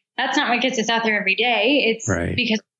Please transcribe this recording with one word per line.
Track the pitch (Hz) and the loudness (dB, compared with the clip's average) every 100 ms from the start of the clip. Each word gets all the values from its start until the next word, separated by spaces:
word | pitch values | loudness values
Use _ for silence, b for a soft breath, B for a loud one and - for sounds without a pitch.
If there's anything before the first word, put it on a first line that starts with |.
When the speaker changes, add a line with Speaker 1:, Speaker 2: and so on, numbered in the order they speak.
| _ - | _ -6
Speaker 1:
That's | 262 294 | -2 0
not | 233 | 0
what | 240 | 0
gets | 254 220 | 0 -2
us | 220 | 0
out | 226 | 0
there | 226 208 | 0 0
every | 190 190 | 0 0
day. | 240 220 214 285 - | 0 2 2 2 2
It's | 226 - | -2 -2
Speaker 2:
Right. | 82 87 - | -2 -2 -2
Speaker 1:
because | 240 214 - | -2 -2 -4